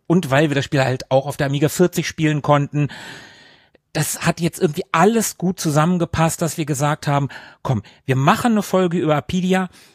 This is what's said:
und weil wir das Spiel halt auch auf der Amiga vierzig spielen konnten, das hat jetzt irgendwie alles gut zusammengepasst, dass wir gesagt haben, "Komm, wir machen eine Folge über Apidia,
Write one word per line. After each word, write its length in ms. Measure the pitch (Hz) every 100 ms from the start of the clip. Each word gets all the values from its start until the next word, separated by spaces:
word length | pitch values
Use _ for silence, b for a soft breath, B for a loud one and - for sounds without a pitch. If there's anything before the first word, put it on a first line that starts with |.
| -
und 220 | 175 160
weil 180 | 135 156
wir 60 | 139
das 80 |
Spiel 180 | - 143
halt 300 | 131 127 -
auch 140 | 131 143
auf 100 | -
der 100 | 139
Amiga 220 | 139 147
vierzig 380 | - 175 175 151
spielen 340 | - 156 151
konnten, 460 | - 147 143 151 143 B B B B B B B B B _
das 320 | 156 147 - 165
hat 160 | 160
jetzt 160 | 165 -
irgendwie 240 | 175 151 -
alles 460 | 165 185 226 208 -
gut 200 | 175 185
zusammengepasst, 840 | 165 147 160 180 165 - 160 -
dass 160 | 160 -
wir 80 | 147
gesagt 400 | 131 147 151 -
haben, 220 | 143 139 B B B
"Komm, 200 | - 113 b b
wir 120 | - 131
machen 360 | 143 214 247
eine 100 | 214
Folge 360 | - 185 185 170
über 180 | 151 151
Apidia, 540 | - 185 180 185 180 b b